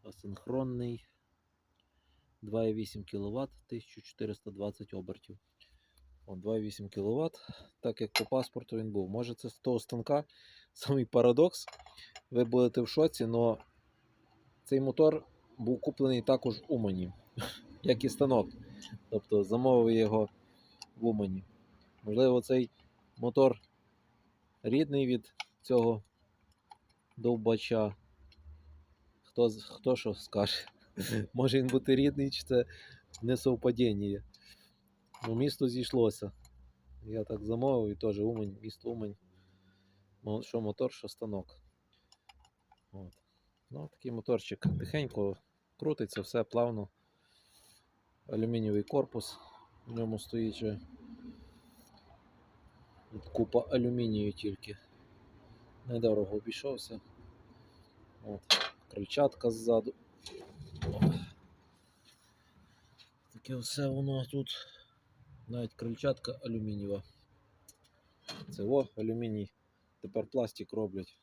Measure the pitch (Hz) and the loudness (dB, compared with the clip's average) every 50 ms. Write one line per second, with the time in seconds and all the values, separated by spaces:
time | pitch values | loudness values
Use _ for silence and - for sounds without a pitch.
0 | _ 107 98 - - 98 98 - - 127 123 131 131 127 123 123 123 120 120 117 | _ -20 -20 -14 -14 -12 -12 -12 -8 -4 -2 -2 -2 -2 -4 -4 -4 -6 -6 -8
1 | - _ _ _ _ _ _ _ _ _ _ _ _ _ _ _ _ _ _ _ | -12 _ _ _ _ _ _ _ _ _ _ _ _ _ _ _ _ _ _ _
2 | _ _ _ _ _ _ _ _ 110 104 104 113 113 110 107 110 107 - - 107 | _ _ _ _ _ _ _ _ -10 -2 0 2 2 2 0 0 -4 -6 -8 -14
3 | 98 - - 101 101 101 107 127 135 131 - - _ _ 123 117 - _ - 110 | -12 -8 -6 -6 -4 -4 -4 -4 -6 -8 -10 -20 _ _ -12 -12 -12 _ -20 -20
4 | - - - _ 113 107 101 - _ 107 98 98 101 104 101 _ 107 _ - 98 | -20 -20 -10 _ -6 -6 -6 -8 _ -14 -8 -6 -6 -6 -6 _ -14 _ -10 -10
5 | 92 92 92 - _ - 104 - _ _ _ _ - _ _ _ _ _ _ _ | -10 -10 -12 -14 _ -20 -20 -20 _ _ _ _ -20 _ _ _ _ _ _ _
6 | _ _ - _ _ - 98 90 90 104 113 110 107 107 104 - 101 98 - 104 | _ _ -20 _ _ -14 -14 -8 -4 -2 -2 -2 -2 -4 -8 -10 -14 -8 -6 -4
7 | 98 104 117 139 160 165 - - - - - - - - _ _ - 113 110 - | -2 0 0 0 -2 -4 -6 -10 -20 -20 -20 -20 -20 -20 _ _ -6 -6 -4 -4
8 | 110 104 _ - 107 - 131 131 123 - _ - 117 - - 113 110 110 101 98 | -6 -4 _ -4 -2 0 0 0 0 -2 _ -12 -10 -6 -6 -6 -4 -2 -2 -4
9 | 92 92 98 117 120 120 120 - - 117 - _ - 131 123 113 - - - 117 | -4 -2 -4 -6 -6 -6 -8 -10 -12 -14 -14 _ -2 0 0 0 -2 -4 -6 -6
10 | 117 - 143 147 147 _ _ _ - - - - _ _ _ - - - 143 135 | 0 0 0 0 0 _ _ _ -20 -20 -20 -20 _ _ _ -10 -2 0 2 2
11 | 123 - - 123 117 120 120 131 165 180 - - - - - - - - - - | 2 4 4 6 8 8 10 8 8 6 6 -2 -14 -14 -16 -20 -20 -20 -20 -20
12 | - - _ - _ _ 127 120 123 117 120 127 123 120 - 131 120 - - 156 | -20 -20 _ -20 _ _ 2 2 4 6 6 6 6 6 4 2 -2 2 4 4
13 | 156 160 - - 117 113 113 117 117 117 110 - - _ _ _ _ _ _ _ | 4 4 4 0 -2 0 4 4 4 4 4 0 -6 _ _ _ _ _ _ _
14 | _ _ _ _ _ _ _ _ _ _ _ _ _ - 139 135 135 135 127 - | _ _ _ _ _ _ _ _ _ _ _ _ _ 0 2 2 2 2 4 6
15 | 156 156 156 156 - - _ _ _ _ - - 113 113 127 117 - 147 - - | 6 6 6 4 -6 -10 _ _ _ _ -12 -4 0 0 0 0 0 -4 0 2
16 | 135 131 127 120 110 - 131 127 - 127 107 - - - 311 120 110 101 95 92 | 2 4 4 2 4 4 2 4 4 -2 -2 -2 -4 -2 0 0 2 0 0 -2
17 | 90 90 - - - - _ 120 - - - - - - - - - - 127 110 | -4 -6 -8 -14 -20 -14 _ -10 -10 -10 -10 -14 -18 -20 -20 -4 2 2 2 2
18 | 135 131 - - 143 135 131 113 95 - - - - - - - - - 113 - | 2 -2 0 2 2 4 4 4 2 0 -6 -16 -18 -18 -18 -18 -16 -16 -16 -18
19 | _ _ 113 104 - _ 107 104 98 92 110 120 127 131 127 120 117 113 113 113 | _ _ -4 -4 -2 _ 2 2 2 2 0 2 4 6 6 8 8 6 6 4
20 | 110 104 110 110 107 - - _ _ _ _ _ _ _ _ _ - _ _ - | 4 4 4 2 2 0 -4 _ _ _ _ _ _ _ _ _ -20 _ _ 0
21 | 110 117 110 104 101 95 95 95 95 - - _ _ _ - _ _ _ _ _ | 0 0 2 2 0 -2 -2 -6 -8 -12 -20 _ _ _ -20 _ _ _ _ _
22 | - 104 107 120 131 131 123 123 117 - 131 127 123 113 _ _ _ _ _ _ | -8 -2 2 4 6 6 6 4 4 4 2 2 2 0 _ _ _ _ _ _
23 | _ _ _ - 113 120 117 139 135 131 117 - _ _ _ _ _ _ _ _ | _ _ _ -4 -4 0 4 6 6 6 4 0 _ _ _ _ _ _ _ _
24 | _ _ _ _ _ _ _ _ _ _ _ _ - 117 117 143 160 143 143 139 | _ _ _ _ _ _ _ _ _ _ _ _ -2 2 2 2 2 2 2 0
25 | 135 123 127 117 - - _ _ - _ _ _ _ - 131 120 113 117 113 110 | 2 2 0 -2 -2 -10 _ _ -16 _ _ _ _ 2 4 4 4 4 2 0
26 | - _ _ _ _ _ _ _ _ _ _ _ _ _ - _ _ _ _ _ | -6 _ _ _ _ _ _ _ _ _ _ _ _ _ -20 _ _ _ _ _
27 | _ _ _ - 110 120 120 113 107 117 113 104 - - 120 110 107 104 104 _ | _ _ _ -2 0 0 0 2 2 2 2 2 0 0 2 2 2 0 -2 _
28 | _ _ _ _ - - - - - - - - - - - - - _ _ _ | _ _ _ _ -20 -20 -20 -20 -20 -20 -20 -20 -20 -20 -20 -20 -20 _ _ _
29 | _ _ _ _ _ _ _ - 120 113 107 110 - - - - - 131 127 117 | _ _ _ _ _ _ _ 4 4 4 2 -2 -14 -18 -20 -4 0 0 0 2
30 | - 110 98 - - - - 104 101 101 - - - - _ _ _ _ _ - | 0 -4 -4 -4 -10 -4 0 0 2 2 0 -4 -6 -12 _ _ _ _ _ -8
31 | 90 - 113 110 101 - - 123 131 131 131 139 127 127 123 135 - - 131 131 | -4 -2 -2 -2 -2 -4 -2 0 2 4 4 2 2 4 2 2 4 4 4 4
32 | 139 143 139 139 139 135 - - - - 131 123 120 - - - - - - - | 4 2 2 0 -2 -2 -4 -8 -4 2 2 2 2 0 -8 -20 -20 -20 -20 -20
33 | _ _ - - 113 120 127 123 - 135 123 113 - 127 117 113 123 117 104 101 | _ _ -14 -6 0 0 0 2 2 2 2 4 2 0 2 4 2 2 2 0
34 | 104 101 101 101 - - - _ _ - - _ _ _ _ _ _ _ _ _ | -2 -4 -4 -6 -8 -16 -20 _ _ -20 -20 _ _ _ _ _ _ _ _ _
35 | _ _ - - - 113 113 117 135 147 - - 143 127 120 127 120 - - 127 | _ _ -14 -10 -4 -2 0 2 2 0 2 0 0 0 0 -2 -4 0 4 4
36 | 117 107 - - 104 95 - - - - _ - - - _ _ _ - - - | 4 4 2 -2 -10 -12 -12 -14 -20 -20 _ -20 -20 -20 _ _ _ -20 -20 -18
37 | - 107 107 113 104 - 117 104 104 107 113 113 127 139 135 120 110 104 104 - | -12 -8 -6 -6 -4 -4 -6 -6 -4 -4 -2 0 2 2 2 2 0 -2 -4 -2
38 | - 110 101 101 104 113 120 110 107 101 95 107 107 110 - _ - 117 117 113 | -2 -2 0 0 0 -2 0 -2 -4 -6 -8 -10 -14 -14 -14 _ -10 -8 -6 -6
39 | 107 104 101 _ _ _ _ _ _ _ _ _ _ _ _ _ _ _ _ _ | -8 -8 -10 _ _ _ _ _ _ _ _ _ _ _ _ _ _ _ _ _
40 | _ _ _ _ - 107 104 113 - - - 117 110 104 104 - 131 123 - - | _ _ _ _ -6 -4 -4 -4 -6 -4 -4 -2 -2 -2 -2 -2 -4 -4 -4 -8
41 | - 101 - _ 117 110 104 95 90 - - - _ _ _ _ _ _ _ _ | -14 -14 -12 _ -8 -6 -6 -8 -8 -10 -20 -20 _ _ _ _ _ _ _ _
42 | _ _ _ _ _ - - _ _ _ _ _ _ _ _ _ _ _ - 98 | _ _ _ _ _ -20 -20 _ _ _ _ _ _ _ _ _ _ _ -16 -16
43 | 95 90 - _ _ _ _ _ _ _ _ _ _ _ 127 139 151 156 _ _ | -16 -16 -18 _ _ _ _ _ _ _ _ _ _ _ -12 -12 -12 -12 _ _
44 | - 127 117 113 - - 120 113 - - 101 - - - - - - - - 151 | -10 -8 -6 -6 0 0 0 0 0 -6 -10 -2 -2 0 0 0 -4 -4 -2 -4
45 | 143 123 - 107 101 98 95 - _ _ _ _ _ _ _ _ - 156 147 - | -4 -2 -2 -2 -2 -2 -2 -6 _ _ _ _ _ _ _ _ -2 -2 -2 -2
46 | 113 98 - - 95 - - 120 107 _ - 117 120 120 117 107 101 - _ _ | -4 -6 -4 -8 -8 -2 -2 -2 -2 _ 0 0 0 0 -2 -6 -8 -10 _ _
47 | _ _ _ _ _ _ _ _ _ _ _ _ _ _ _ _ _ _ _ _ | _ _ _ _ _ _ _ _ _ _ _ _ _ _ _ _ _ _ _ _
48 | _ _ _ _ _ - - 110 113 117 117 117 110 107 104 104 101 - - 143 | _ _ _ _ _ -6 -2 -2 -2 0 0 -2 0 0 0 0 -2 0 0 0
49 | 127 - - 117 - - - - - - - - - _ _ - _ 120 117 117 | 0 0 -4 -8 -8 -8 -14 -16 -20 -20 -20 -20 -20 _ _ -20 _ -10 -6 -4
50 | 113 110 110 107 - - - 117 113 110 104 - 113 107 104 98 - - - - | -4 -4 -4 -6 -8 -6 -4 -2 -2 -2 -4 -4 -4 -4 -4 -6 -10 -16 -20 -20
51 | - - - - - - - - - - - - _ - _ - - _ - - | -20 -20 -20 -18 -18 -18 -18 -20 -20 -20 -20 -20 _ -20 _ -20 -20 _ -20 -20
52 | _ - - _ _ _ _ _ _ _ _ - - - _ - - _ _ - | _ -20 -20 _ _ _ _ _ _ _ _ -20 -20 -20 _ -20 -20 _ _ -20
53 | - - 110 107 - - - - 113 110 - 120 120 - 135 127 120 123 123 123 | -20 -14 -14 -14 -14 -6 -2 -2 0 2 2 0 2 4 0 2 2 2 0 0
54 | 120 113 110 104 104 104 101 - - 104 98 - - 104 101 - - _ - - | 0 0 0 0 0 -2 -4 -4 -6 -6 -6 -6 -12 -16 -16 -16 -18 _ -20 -20
55 | - - - - - - - - - - - - - - - - - 123 120 117 | -20 -20 -20 -20 -20 -20 -20 -20 -20 -20 -20 -20 -20 -20 -20 -16 -8 -6 -4 2
56 | 117 113 107 104 101 95 104 107 - 117 113 - - 139 135 - - - 113 104 | 4 4 4 4 2 0 -4 -6 -6 -6 -10 -6 -6 -6 -6 -6 -10 -12 -14 -14
57 | _ - - - - - - - - - - - - - _ - - _ _ _ | _ -20 -20 -20 -20 -20 -20 -20 -20 -20 -20 -20 -20 -20 _ -20 -20 _ _ _
58 | - - - - - 107 104 101 - _ - - - - - _ _ _ - 104 | -20 -20 -20 -18 -12 -10 -10 -12 0 _ 0 0 0 -6 -10 _ _ _ -8 -8
59 | 101 - - 143 143 139 - - - 120 113 113 113 117 117 110 107 113 - - | -8 -4 2 2 2 2 0 -2 -4 -2 -2 -2 2 2 2 4 2 0 -12 -12
60 | - _ _ _ - - - - - - - - - - - - - - - - | -20 _ _ _ -20 -18 -16 -16 -18 -18 -18 -18 -18 -16 -12 -6 -6 -6 0 2
61 | - - - - - - - _ _ - - _ _ _ _ _ _ _ _ _ | 2 2 2 0 -8 -12 -16 _ _ -20 -20 _ _ _ _ _ _ _ _ _
62 | _ - _ _ _ _ _ _ _ _ _ _ _ _ _ _ _ _ _ _ | _ -20 _ _ _ _ _ _ _ _ _ _ _ _ _ _ _ _ _ _
63 | - _ _ _ _ _ _ 117 _ - 135 123 120 - - 147 143 135 135 135 | -20 _ _ _ _ _ _ -20 _ -8 -8 -8 -6 -6 -4 -2 -2 -2 -2 -2
64 | 139 139 135 135 127 123 - 139 135 - - - - - - - _ _ _ _ | -2 -2 -2 -4 -4 -4 -4 -6 -4 -4 -8 -12 -12 -16 -20 -20 _ _ _ _
65 | _ _ _ _ - - - - - - 120 120 117 110 _ - 117 117 113 - | _ _ _ _ -20 -20 -20 -20 -14 -8 -6 -6 -6 -6 _ -8 -6 -6 -6 -2
66 | - 139 131 - - 123 - - - 120 113 113 107 107 104 101 101 98 101 98 | 0 0 0 0 -6 -10 -10 -8 -8 -6 -6 -4 -4 -4 -6 -6 -4 -4 -6 -6
67 | - - _ _ _ _ _ _ _ _ _ _ _ - - _ _ _ _ _ | -6 -14 _ _ _ _ _ _ _ _ _ _ _ -20 -20 _ _ _ _ _
68 | _ _ _ _ _ - - - - - - - 101 107 135 139 131 - _ 110 | _ _ _ _ _ -16 -16 -14 -14 -14 -8 -6 0 2 2 2 2 0 _ -6
69 | 110 110 113 117 120 113 107 107 101 - _ _ _ _ _ _ _ _ _ _ | -4 -4 -2 -2 -4 -4 -4 -4 -6 -8 _ _ _ _ _ _ _ _ _ _
70 | - 190 - 113 107 - - 131 117 107 - - 104 - - 110 107 98 95 95 | -18 -6 -4 -4 -6 -2 -2 -2 -2 -2 -6 -12 -12 -8 -4 -4 -4 -4 -4 -8
71 | 92 - _ _ | -10 -10 _ _